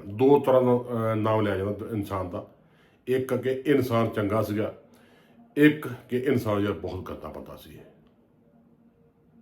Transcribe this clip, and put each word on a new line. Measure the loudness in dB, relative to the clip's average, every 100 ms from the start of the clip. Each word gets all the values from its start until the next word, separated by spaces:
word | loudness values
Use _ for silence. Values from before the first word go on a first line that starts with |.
| -8
ਦੋ | 2 6 6
ਤਰ੍ਹਾਂ | 6 4
ਦਾ, | 4
ਅਹ, | 2 0 -4 -2 0
ਨਾਮ | 0 2
ਲਿਆ | 0 -2
ਜਾਂਦਾ | -4 -4 -6
ਇਨਸਾਨ | -6 -6 -6 -6
ਦਾ। | -10 -12 _ _ _ _ _ -2
ਇੱਕ | -2 0
ਕਿ | -2 -2 -2 2
ਇਨਸਾਨ | 2 2 0 0
ਚੰਗਾ | -2 -2 0
ਸੀਗਾ, | -2 -2 -4 -8 -20 -20 _ _ _ _ -8 4
ਇੱਕ | 4 4 -4 -10 -6
ਕਿ | -4
ਇਨਸਾਨ | 0 0 0 0
ਯਾਰ | 0
ਬਹੁਤ | -4 -8 -10
ਗੰਦਾ | -10 -12 -12
ਬੰਦਾ | -12 -14 -18
ਸੀ। | -20 -20 -20 -20 _ _ _ _ _ _ _ _ _ _ _ _ _ _